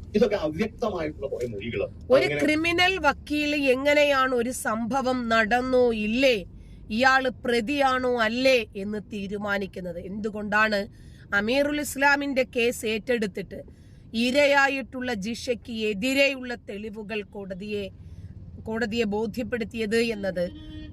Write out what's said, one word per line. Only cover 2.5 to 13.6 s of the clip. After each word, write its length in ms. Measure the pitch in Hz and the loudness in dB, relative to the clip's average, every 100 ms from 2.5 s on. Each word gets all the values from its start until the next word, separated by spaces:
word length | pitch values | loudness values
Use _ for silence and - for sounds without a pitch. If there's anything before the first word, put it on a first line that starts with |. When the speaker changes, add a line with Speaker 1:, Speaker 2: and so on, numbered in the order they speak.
| 302 330 339 359 381 | 2 2 4 2 4
Speaker 2:
വക്കീൽ 560 | 302 - - 294 294 | 2 0 -2 -2 0
എങ്ങനെയാണ് 800 | 294 277 254 285 294 294 269 269 | 0 2 2 4 6 6 4 4
ഒരു 160 | 247 233 | 2 0
സംഭവം 800 | 247 254 220 233 269 254 254 233 | -2 -2 -2 -2 0 0 0 2
നടന്നോ 640 | 226 208 247 254 254 247 | 2 4 2 2 4 4
ഇല്ലേ, 520 | 220 214 233 269 214 170 - - - - | 2 0 4 4 4 -2 -16 -20 -18 -6
ഇയാള് 400 | 214 262 269 262 - | 2 4 4 2 -4
പ്രതിയാണോ 760 | 247 240 220 285 262 254 254 240 | 0 0 0 2 2 2 0 2
അല്ലേ 460 | 220 240 262 247 214 202 | 2 4 4 4 2 -8
എന്ന് 220 | 196 214 | -6 -6
തീരുമാനിക്കുന്നത്? 1000 | - 208 196 202 208 202 190 196 180 170 | -8 -10 -8 -6 -4 -2 -4 -8 -8 -8
എന്തുകൊണ്ടാണ് 880 | 180 214 214 208 208 208 220 208 202 - - - - | -10 -6 -6 -6 -2 2 2 2 -4 -10 -20 -18 -2
അമീറുൽ 460 | 202 214 269 285 294 | 0 2 2 2 0
ഇസ്ലാമിന്റെ 680 | 294 262 285 285 285 262 254 247 | -4 0 2 2 0 0 0 0
കേസ് 300 | 233 - 220 | 0 0 -4
ഏറ്റെടുത്തിട്ട് 760 | 220 226 240 208 202 180 185 | -4 -2 -2 -2 -6 -10 -12